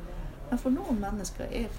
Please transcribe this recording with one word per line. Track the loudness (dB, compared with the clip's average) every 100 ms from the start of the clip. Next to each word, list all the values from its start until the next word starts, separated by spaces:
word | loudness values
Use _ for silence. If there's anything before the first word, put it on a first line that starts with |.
| -6 -6 -6 -6 -2
Men | 2
for | 4
noen | 4 4 2
mennesker | 2 0 -2 -4 -2
er | 0 -2